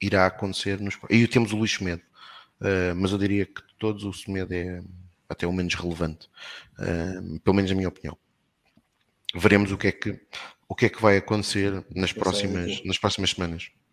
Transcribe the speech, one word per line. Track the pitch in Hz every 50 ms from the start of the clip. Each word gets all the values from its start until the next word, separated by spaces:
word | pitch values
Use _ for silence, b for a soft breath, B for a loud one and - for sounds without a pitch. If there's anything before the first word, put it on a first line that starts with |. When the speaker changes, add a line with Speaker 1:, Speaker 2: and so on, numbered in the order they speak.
Speaker 1:
irá | 95 98 98 98 92
acontecer | 92 - - - 98 95 - - 101 98 95
nos | 104 98 -
pro-, | - - - -
e | 117 117 113
temos | - 123 117 101 107
o |
Luís | 107 110 104 -
Semedo, | - 98 90 87 85 - _ B B B B B B B B _ - -
eh, | 98 98 92 90 90 87
mas | 87 95 92 101
eu | 101
diria | 98 98 101 101 95
que | - - -
de | - _ _ -
todos | 110 110 104 101 101
o | 98 92
Semedo | - - - 98 95 95 90 90
é | 90 87 92 90 87 87 90 90 90 90 - _ _ _ -
até | - - -
o | 87 90
menos | 92 90 87 80
relevante, | - - 87 85 80 87 80 78 - - - B B B B B B B B _ -
eh, | - 92 87 82 82 92 92 92 92 92 78 78 -
pelo | 107 95
menos | 101 98 92
na | 95
minha | 95 92 90
opinião. | - - - 76 - - _ _ _ _ _ _ _ _ _ _ _ _ _ _ _ _ _ _ _ _ _ - -
Veremos | 90 85 104 101 101 101 95 98
o |
que | 98 - 98
é | -
que, | - - 107 98 - - B B B B B B B _
o | - 98
que | - 123
é | 107
que | - - 110
vai | 107 101 98
acontecer | 90 - 107 104 98 - - 104 98 101 95
nas | 92 -
Speaker 2:
Eu | - - - 95
sei, | 90 -
Speaker 1:
próximas, | 107 101 95 - 104 101 95 95 90 87 90 -
Speaker 2:
sim. | - -
Speaker 1:
nas | 92 92
próximas | - - 104 - - 98 90 -
semanas. | - 92 85 82 82 - - _ _ _ _